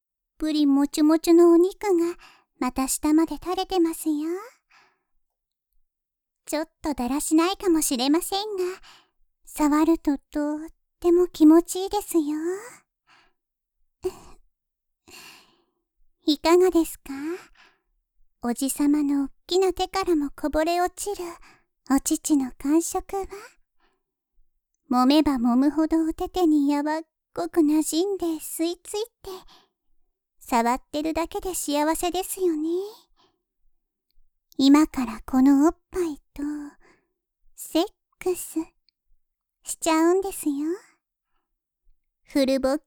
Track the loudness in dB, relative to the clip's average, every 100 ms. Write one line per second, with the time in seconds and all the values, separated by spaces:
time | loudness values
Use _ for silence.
0 | _ _ _ -8 -4 0 2 2 0 2
1 | 2 2 4 6 8 6 4 0 -2 0
2 | 0 -6 -16 _ _ -8 -6 -4 -4 -2
3 | 2 2 2 -4 -6 -6 -2 0 0 -2
4 | -4 -4 -4 -8 -12 _ _ _ _ _
5 | _ _ _ _ _ _ _ _ _ _
6 | _ _ _ _ -8 -8 -8 _ -8 -6
7 | -4 -4 0 2 2 -2 0 0 0 -2
8 | 0 0 0 -6 -6 -6 -6 -8 -18 -20
9 | _ _ _ _ -12 -2 2 2 2 2
10 | 0 -4 _ -6 -4 -6 -10 _ _ _
11 | 2 2 2 6 8 8 4 -6 -4 -4
12 | 0 -2 0 -4 -4 -6 -10 -20 _ _
13 | _ _ _ _ _ _ _ _ _ _
14 | -10 -10 -20 -20 _ _ _ _ _ _
15 | _ -20 -20 -20 _ _ _ _ _ _
16 | _ _ -4 0 4 4 4 2 0 -6
17 | -12 -10 -8 -10 -14 _ _ _ _ _
18 | _ _ _ _ -8 -4 -6 0 2 2
19 | 0 -2 -4 -8 -2 0 2 0 -4 -4
20 | 0 0 -2 -6 -4 -2 0 0 -2 -4
21 | -8 -8 -10 -14 -20 _ _ _ -2 0
22 | 0 -4 0 0 -2 -6 0 0 0 -6
23 | -6 -8 -8 -14 -20 _ _ _ _ _
24 | _ _ _ _ _ _ _ _ -4 0
25 | 4 4 2 0 0 2 2 0 0 0
26 | -2 -4 -6 0 2 2 2 0 -2 -6
27 | -10 _ _ -10 -4 0 2 2 0 -2
28 | -2 -2 -4 -6 -8 -6 -6 -6 -10 -8
29 | -8 _ -18 -18 -20 -20 _ _ _ _
30 | _ _ _ _ -2 0 0 -2 -6 -8
31 | -6 -4 -6 -8 -8 -8 -4 -2 -2 -2
32 | -4 -4 -6 -4 -2 -2 -4 -4 -6 -14
33 | _ _ _ _ _ _ _ _ _ _
34 | _ _ -20 _ _ 2 6 6 4 -2
35 | -8 -10 -4 2 4 4 2 0 _ -6
36 | -4 -6 _ -12 -10 -10 -14 _ _ _
37 | _ _ _ _ _ -20 -6 -4 -4 _
38 | _ -8 -6 -6 -6 -10 -10 _ _ _
39 | _ _ _ _ _ _ -14 -6 0 2
40 | 2 2 -2 -6 -6 -4 -4 -6 _ _
41 | _ _ _ _ _ _ _ _ _ _
42 | _ _ _ -2 0 0 0 -4